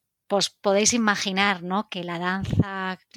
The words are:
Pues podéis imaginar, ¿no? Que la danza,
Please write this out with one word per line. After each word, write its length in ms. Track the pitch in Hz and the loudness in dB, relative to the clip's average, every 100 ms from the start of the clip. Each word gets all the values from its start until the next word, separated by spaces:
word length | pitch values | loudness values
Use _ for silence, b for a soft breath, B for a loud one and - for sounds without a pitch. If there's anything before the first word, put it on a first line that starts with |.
| _ _ - | _ _ -2
Pues 220 | 202 175 | 0 0
podéis 420 | _ 208 196 214 | _ 0 4 4
imaginar, 680 | 233 220 202 202 185 202 185 | 2 2 0 -2 0 0 0
¿no? 260 | 175 190 214 | -2 -4 -4
Que 140 | 185 | -8
la 160 | 175 170 | -8 -4
danza, 800 | 180 190 190 - 196 190 185 185 _ | -2 -2 0 2 2 0 -6 -8 _